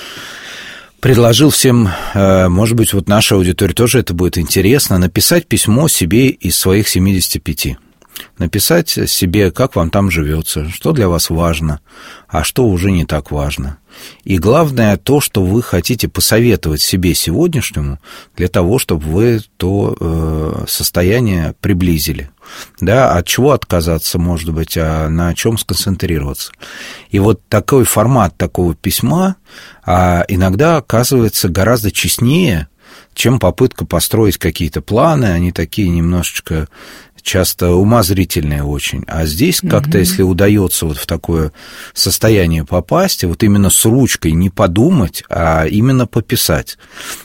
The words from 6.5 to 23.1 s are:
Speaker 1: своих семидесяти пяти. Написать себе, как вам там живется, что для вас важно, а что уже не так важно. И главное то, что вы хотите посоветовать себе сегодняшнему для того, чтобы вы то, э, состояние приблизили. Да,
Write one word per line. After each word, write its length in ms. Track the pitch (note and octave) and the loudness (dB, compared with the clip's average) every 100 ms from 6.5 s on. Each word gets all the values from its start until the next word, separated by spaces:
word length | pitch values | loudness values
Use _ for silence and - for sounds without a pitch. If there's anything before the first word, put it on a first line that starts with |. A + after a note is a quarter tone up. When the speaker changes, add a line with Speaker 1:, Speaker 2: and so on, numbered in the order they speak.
| - | -2
Speaker 1:
своих 320 | F#2+ G2+ G#2+ | 2 2 0
семидесяти 500 | F#2+ F#2+ F#2 - - | 0 2 2 -2 -4
пяти. 380 | - D2+ D2 C2 _ _ _ - - - | -6 -6 -6 -8 _ _ _ -20 -20 -6
Написать 500 | F2 G#2 - E3+ - | -4 -2 0 0 0
себе, 640 | - G2+ - F2+ G2+ F#2+ | -4 -2 -2 0 2 0
как 260 | - C3 G2 | 0 -2 0
вам 140 | E2 | 0
там 200 | G2+ G2 | 0 0
живется, 580 | E2 D2 D#2+ - D#2+ D2+ | 0 -2 -2 -4 -6 -6
что 240 | - D3+ | -4 -2
для 160 | D3+ F#2 | 0 2
вас 220 | E2+ - | 0 -2
важно, 500 | E2 E2+ D#2+ D#2+ C#2+ _ - - - - | 0 0 0 -4 -6 _ -20 -20 -20 -6
а 140 | E2 | -4
что 220 | - - A#2+ | -2 0 0
уже 240 | F2 G2 | 2 0
не 140 | F2+ | 0
так 260 | C#2+ D2+ - | 0 -4 -4
важно. 480 | D2 C#2+ C#2+ C2+ C#2+ _ - - - | -4 -4 -6 -10 -10 _ -20 -20 -16
И 140 | - F#2 | -2 0
главное 580 | F#2 D3 D#3 B2 G#2+ G2 | 2 2 2 2 2 2
то, 240 | - C#3+ | 2 0
что 220 | - G#2 | 0 -2
вы 200 | F#2 A2+ | 0 0
хотите 460 | - F2+ - B2 F#2+ | 0 -2 -2 -4 -4
посоветовать 720 | - - A2 A#2+ F#2 D#2+ D2+ | -2 0 2 4 2 0 -2
себе 340 | - F#2+ F2 | 0 0 0
сегодняшнему 840 | D2+ - G2 F3 D3+ - - C#2+ C#2 - - - - | 0 -2 0 0 0 -4 -6 -6 -8 -14 -20 -18 -4
для 120 | F2+ | -2
того, 300 | G2 F2 A2 | 0 2 0
чтобы 260 | - E2 D#2 | 0 -4 -2
вы 340 | F2 A#2+ G2+ - - | 0 2 0 -4 -6
то, 400 | F#2 G2+ G#2+ - | -2 0 -2 -2
э, 640 | E2+ D#2+ D#2+ D#2 D#2 C#2+ - | -4 -2 -2 -2 -4 -6 -6
состояние 840 | - - F2 F2+ A#2+ A2+ F2+ D#2+ - | -6 -4 0 2 2 0 0 -2 -4
приблизили. 680 | - F2+ F2+ D#2+ D#2 C#2+ C#2 _ - - - - | -2 0 2 0 -2 -6 -10 _ -20 -20 -20 -6
Да, 320 | F2 B2 B2 | 0 4 4